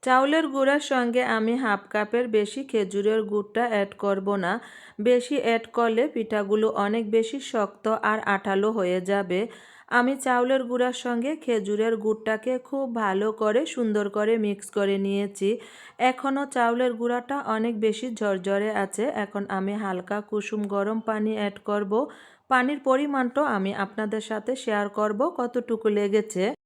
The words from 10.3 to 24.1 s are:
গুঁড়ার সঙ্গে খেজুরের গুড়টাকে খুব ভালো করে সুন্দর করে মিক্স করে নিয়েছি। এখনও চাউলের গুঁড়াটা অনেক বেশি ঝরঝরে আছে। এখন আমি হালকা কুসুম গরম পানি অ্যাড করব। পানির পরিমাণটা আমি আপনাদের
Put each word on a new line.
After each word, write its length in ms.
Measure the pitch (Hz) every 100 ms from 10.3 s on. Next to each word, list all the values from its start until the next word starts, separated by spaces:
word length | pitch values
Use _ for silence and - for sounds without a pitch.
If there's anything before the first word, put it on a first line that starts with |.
| 247 247 269
গুঁড়ার 340 | 240 247 247 247
সঙ্গে 280 | 247 240 262 311
খেজুরের 500 | 247 226 190 208 220 226
গুড়টাকে 560 | 214 220 220 214 233 254 254
খুব 180 | 277 269 226
ভালো 320 | 208 190 208 214
করে 200 | 214 220 311
সুন্দর 400 | - 226 208 202
করে 240 | 208 208 226 208
মিক্স 220 | 196 - -
করে 180 | 196 196 196
নিয়েছি। 440 | 202 202 202 196 233 - - - - 247
এখনও 340 | 254 277 269 277 262
চাউলের 360 | 233 233 254
গুঁড়াটা 440 | 226 240 247 240 277 - 220
অনেক 180 | 226 220
বেশি 280 | 220 214 254 220
ঝরঝরে 500 | 208 190 185 196 214 208
আছে। 280 | 196 - 233 -
এখন 200 | 202 202 202
আমি 240 | 196 190 202
হালকা 340 | 202 185 180 208 208
কুসুম 320 | 214 202 214 202
গরম 240 | 202 196 220 220
পানি 260 | 214 214 214
অ্যাড 220 | 208 202 -
করব। 220 | 208 202 220 285 - - - _
পানির 300 | 262 254 294 269
পরিমাণটা 540 | 262 294 277 247 269 294 208
আমি 160 | 190 202 196
আপনাদের 380 | - 214